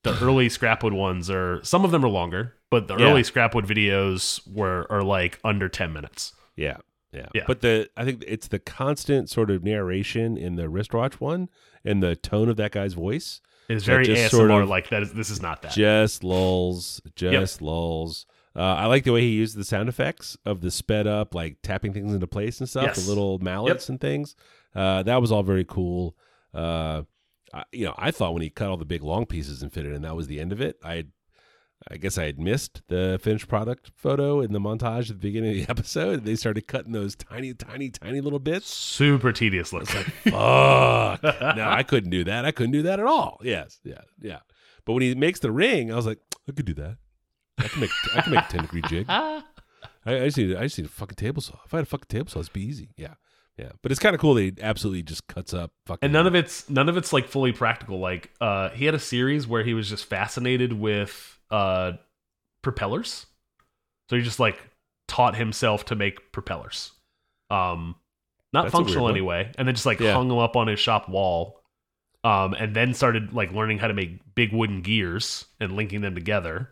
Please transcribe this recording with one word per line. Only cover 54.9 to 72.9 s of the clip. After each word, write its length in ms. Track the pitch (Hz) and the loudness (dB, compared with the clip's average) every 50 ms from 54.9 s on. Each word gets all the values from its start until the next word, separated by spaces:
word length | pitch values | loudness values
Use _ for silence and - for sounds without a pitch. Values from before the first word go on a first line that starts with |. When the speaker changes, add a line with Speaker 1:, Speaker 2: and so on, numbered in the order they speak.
| 95 90 82 | -4 -4 -6
Speaker 2:
just 240 | 78 82 - _ | -8 -10 -12 _
cuts 260 | - - 92 90 - - | -12 -14 -12 -10 -6 -6
up 180 | 90 85 82 _ _ _ | -6 -6 -8 _ _ _
fucking 140 | - 87 - | -12 -6 -2
Speaker 1:
And 120 | - 143 147 | 0 2 4
none 120 | 156 170 | 4 4
of 60 | 185 175 | 6 4
it's, 340 | 175 156 - - - - - | 2 2 0 -8 -14 -8 0
none 180 | 143 131 143 | 2 2 4
of 80 | 165 170 | 4 2
it's, 160 | 185 - - | 0 -2 2
like, 160 | - 135 - | 2 0 0
fully 240 | - - 139 131 127 | 0 -2 0 0 0
practical. 480 | 113 - 123 110 110 - - - 98 92 | 0 2 0 0 0 -2 -6 -10 -6 -4
Like, 320 | 92 90 92 87 - - _ _ | -4 -4 -4 -6 -10 -16 _ _
uh, 300 | 117 110 101 95 95 95 | -2 0 0 0 -2 -4
he 160 | - 117 139 | -4 0 0
had 100 | 151 156 | 0 0
a 40 | 147 | 0
series 480 | - - 127 123 127 135 143 151 131 | -4 -4 -2 0 0 0 0 -2 -2
where 160 | 113 117 113 107 | -2 -2 -2 0
he 80 | 120 113 | 0 -2
was 160 | 113 107 98 | -2 -2 -4
just 160 | 107 98 - | -8 -10 -8
fascinated 640 | - 104 92 101 - - 131 123 123 127 123 123 123 | -6 -4 -4 -4 -4 -6 -4 0 0 2 2 2 0
with, 680 | 117 104 107 107 104 104 101 98 - - - - - _ _ _ | -2 -2 -2 0 0 0 -2 -4 -8 -18 -20 -20 -20 _ _ _
uh, 400 | 107 104 98 95 92 92 92 90 87 - _ _ _ _ _ _ _ _ _ _ _ _ | 0 0 2 2 2 0 0 -2 -6 -8 _ _ _ _ _ _ _ _ _ _ _ _
propellers. 640 | - 135 120 - 104 98 117 180 233 - - - - _ _ _ _ _ _ _ _ _ _ _ _ _ _ _ _ _ | -6 -6 -4 -4 -4 -2 -2 -4 -6 -8 -12 -12 -16 _ _ _ _ _ _ _ _ _ _ _ _ _ _ _ _ _
So 60 | 123 | 0
he 60 | 123 | 0
just, 180 | 120 117 107 - | 0 0 2 2
like, 180 | 120 107 95 - - - _ _ _ _ _ _ _ | 2 2 2 -2 -14 -20 _ _ _ _ _ _ _
taught 280 | - - - 123 110 101 | -6 2 2 2 4 4
himself 500 | 110 117 110 107 - - 113 104 104 - | 0 -2 -2 -2 0 0 2 0 0 -2
to 100 | - 120 | -4 -2
make 360 | 104 101 101 - - _ _ | -2 -2 -2 -2 -6 _ _
propellers. 600 | - - - - 90 73 - - - - - - _ _ _ _ _ _ _ _ _ _ _ _ | -12 -10 -8 -6 -8 -8 -8 -12 -12 -12 -12 -12 _ _ _ _ _ _ _ _ _ _ _ _
Um, 460 | 104 98 92 90 87 85 82 85 85 _ _ _ _ _ _ _ _ _ _ _ - | 0 0 0 0 -2 -4 -6 -10 -10 _ _ _ _ _ _ _ _ _ _ _ 0
not 100 | 151 170 | 0 2
Speaker 2:
That's 100 | 196 - | 4 2
a 40 | |
weird 80 | 175 156 | 2 2
Speaker 1:
functional 180 | 110 180 147 120 | 4 2 2 2
Speaker 2:
one. 60 | 113 | 2
Speaker 1:
anyway. 400 | 104 98 95 92 85 85 98 113 - | 2 2 0 0 -2 -2 -4 -4 -4
And 100 | - 131 | -2 0
then 80 | 131 127 | 0 0
just, 100 | 113 - | 2 2
like, 140 | 131 107 - | 0 2 4
Speaker 2:
Yeah. 140 | 117 107 98 | 4 4 4
Speaker 1:
hung 140 | 127 127 127 | 4 2 2
them 80 | 123 | 4
up 180 | 120 117 117 - | 4 2 4 4
on 120 | 123 113 | 2 2
his 120 | 110 104 101 | 2 0 0
shop 300 | - - 110 104 - - | 2 2 2 0 0 0
wall. 520 | 92 95 98 92 87 82 85 - - _ _ _ _ _ _ _ _ _ _ _ _ _ - | -2 0 2 2 2 0 -2 -4 -8 _ _ _ _ _ _ _ _ _ _ _ _ _ 2
Um, 300 | 117 104 98 95 95 95 | 4 4 4 4 0 0
and 220 | - 110 107 104 | -2 -4 -2 2
then 180 | 110 117 127 | 2 2 2